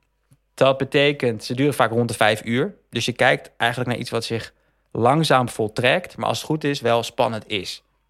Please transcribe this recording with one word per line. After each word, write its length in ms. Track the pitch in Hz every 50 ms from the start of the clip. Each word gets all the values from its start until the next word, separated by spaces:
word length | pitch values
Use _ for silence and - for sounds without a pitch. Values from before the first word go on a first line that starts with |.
| _ _ _ _ _ _ _ _ _ _ -
Dat 240 | - 135 135 135
betekent, 640 | 135 135 131 - 143 143 147 147 143 - 120 113 110 -
ze 100 | - 165
duren 180 | 131 139 147 131
vaak 180 | - 123 110
rond 160 | 113 120 120
de 60 | 113 110
vijf 260 | - 117 107 110 107 -
uur. 320 | 113 117 127 151 202 - _ _ _
Dus 160 | - 117 110
je 60 | -
kijkt 400 | 117 - 123 131 143 - - - _
eigenlijk 320 | - 117 117 123 131 123 123
naar 80 | 120 -
iets 100 | 120 -
wat 140 | - 117 113
zich 300 | - 117 110 - - _ _ _ _ _ _ _ _
langzaam 580 | - - 113 120 139 160 160 - 139 127 135 -
voltrekt, 680 | - - 110 104 - - 120 127 147 185 185 - -
maar 100 | - 107 107
als 80 | 117
het 80 | - -
goed 160 | - 151 156 151
is, 180 | 143 143 139
wel 220 | - 117 117 117 110
spannend 440 | - - - 123 113 113 107 -
is. 360 | - 107 98 90 - - - _ _ _ _ _